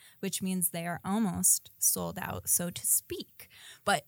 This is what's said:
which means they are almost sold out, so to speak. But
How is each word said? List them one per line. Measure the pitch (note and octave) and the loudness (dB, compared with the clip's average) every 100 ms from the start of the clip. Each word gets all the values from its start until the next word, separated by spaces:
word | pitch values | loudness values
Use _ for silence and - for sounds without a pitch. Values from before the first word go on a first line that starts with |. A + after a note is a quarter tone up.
| - - | -20 -8
which | F#3+ - | -6 -4
means | F#3+ F#3 F3 | -2 0 0
they | E3+ E3+ | -2 -4
are | F3 - | -6 -2
almost | G3+ A3 F3 F#3 - - - | 0 0 2 4 2 0 0
sold | - - F3 F#3 | 2 2 -2 -4
out, | - F#3 - | -6 -4 0
so | - F3 | 0 0
to | F3+ - | -4 0
speak. | - - F4+ - - - - - - - | 0 0 -8 -10 -16 -20 -20 -20 -4 2
But | G3+ | 2